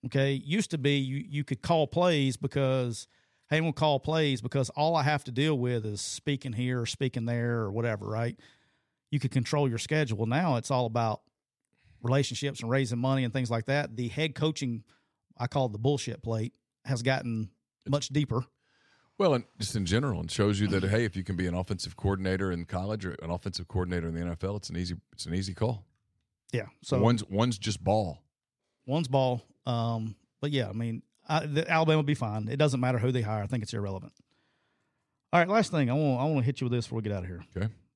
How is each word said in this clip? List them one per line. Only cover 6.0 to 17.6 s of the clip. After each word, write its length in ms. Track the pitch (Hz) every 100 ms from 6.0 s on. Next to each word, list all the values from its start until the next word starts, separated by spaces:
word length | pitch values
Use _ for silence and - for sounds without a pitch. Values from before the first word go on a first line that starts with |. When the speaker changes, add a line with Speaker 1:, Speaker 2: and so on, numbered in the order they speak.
Speaker 1:
speaking 520 | - - - 139 -
here 280 | 110 123 127
or 60 | 113
speaking 400 | - 131 123 113
there 320 | 120 120 117
or 140 | 107
whatever," 340 | 107 117 107 104
right? 320 | 107 120 117 - _ _ _ _ _ _
You 80 | 147
could 140 | 131
control 360 | 135 117 151 143
your 100 | 113
schedule. 460 | - 156 143 107 113
Now 280 | 131 175 127
it's 140 | -
all 160 | 131 120
about 360 | 113 113 104 _ _ _ _ _ _ _ -
relationships 600 | 117 131 139 - 143 135
and 100 | 117
raising 300 | 131 131 117
money 240 | 131 135
and 80 | 123
things 180 | 131 123
like 140 | 113 110
that. 300 | 139 147 113
The 100 | 120
head 300 | 107 156 135
coaching, 480 | 151 147 135 113 - _ _ _ _ _
I 120 | 123
call 180 | 147 127
it 60 |
the 60 | 104
bullshit 440 | 123 143 - 113
plate, 300 | - 113 110 _ _ _
has 180 | - 131
gotten 480 | 120 131 123 113 104 _